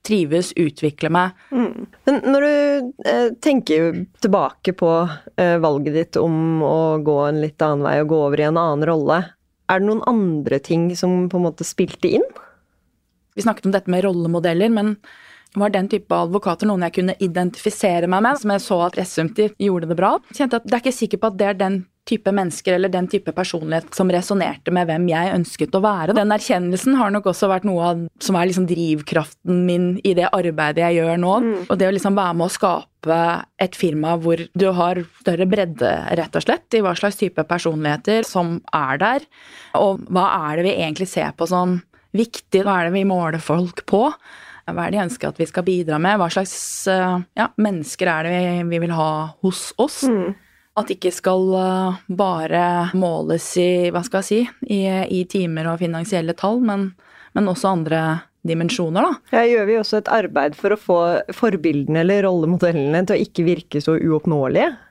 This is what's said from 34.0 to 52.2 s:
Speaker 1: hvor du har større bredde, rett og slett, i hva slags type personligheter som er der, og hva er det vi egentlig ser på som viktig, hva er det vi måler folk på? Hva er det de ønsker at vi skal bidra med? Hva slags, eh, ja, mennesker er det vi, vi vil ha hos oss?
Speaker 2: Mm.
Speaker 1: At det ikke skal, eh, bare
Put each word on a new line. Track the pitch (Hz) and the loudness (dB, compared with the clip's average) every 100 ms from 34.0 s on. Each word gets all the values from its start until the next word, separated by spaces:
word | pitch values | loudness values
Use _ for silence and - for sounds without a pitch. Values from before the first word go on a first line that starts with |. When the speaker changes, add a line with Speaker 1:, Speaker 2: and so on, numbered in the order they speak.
| 156 170 | 0 0
Speaker 1:
hvor | 165 165 170 | 0 0 -2
du | 180 190 | 0 2
har | 180 175 180 170 _ | 2 0 0 -6 _
større | - 170 185 | -2 0 2
bredde, | 202 180 156 110 80 - 170 | 2 0 0 0 0 -2 -4
rett | - - | -2 -4
og | 147 | -2
slett, | 311 - | -2 0
i | 226 | 0
hva | 196 | 0
slags | 170 202 196 | 0 -2 -2
type | 190 - | -4 -2
personligheter | 151 175 170 156 151 147 - 220 | -2 -2 -2 -2 -2 -2 0 0
som | 220 185 170 170 - | 0 -2 -2 -4 -4
er | 156 135 143 | -4 -2 0
der, | 202 269 - _ - - - | 0 0 -4 _ -20 -20 -4
og | - 202 190 - | 2 2 0 -2
hva | 180 190 190 151 | 0 2 0 -2
er | 156 | -2
det | 180 | 0
vi | 196 | 0
egentlig | 160 151 185 | -2 -4 -6
ser | - 151 | -4 -4
på | - 165 | -2 -2
som | 180 180 180 - _ _ | 0 2 0 -4 _ _
viktig, | 196 226 - - 190 | -2 -2 -4 -2 0
hva | 196 185 | 2 0
er | 170 | 0
det | 190 | 0
vi | |
måler | 196 180 165 160 | 0 0 -2 -4
folk | - 160 180 - | -2 0 -2 -6
på? | - 196 269 - - - - - | 0 2 2 -2 -14 -20 -20 -18
Hva | - 170 170 | -10 -6 -4
er | |
det | 202 | -2
de | |
ønsker | 180 247 147 | -4 -4 -6
at | - | -4
vi | 165 | -4
skal | - | -2
bidra | 180 180 160 151 | -2 0 0 0
med? | 175 208 | 2 2
Hva | 170 | 0
slags, | 190 190 - - - - | -2 -4 -6 -10 -6 -2
eh, | 190 185 180 180 | 0 0 -2 -4
ja, | - - | -4 -4
mennesker | - 214 180 147 - 180 | 0 -2 -2 -8 -4 -2
er | 160 165 | -2 -2
det | |
vi, | 180 180 175 170 | 0 0 -2 -2
vi | 170 | -2
vil | 170 | -2
ha | 165 156 156 156 - | 0 0 -2 -6 -4
hos | 190 180 - - | -2 -2 -6 -2
oss? | 277 - 269 | -2 0 0
Speaker 2:
Mm. | 214 180 196 _ _ _ - | 0 -2 -6 _ _ _ -6
Speaker 1:
At | 208 | -4
det | 185 | -2
ikke | 180 | -2
skal, | 175 190 185 185 | -2 0 0 2
eh, | 185 185 185 185 180 - | 0 0 0 -2 -4 -6
bare | 180 | -2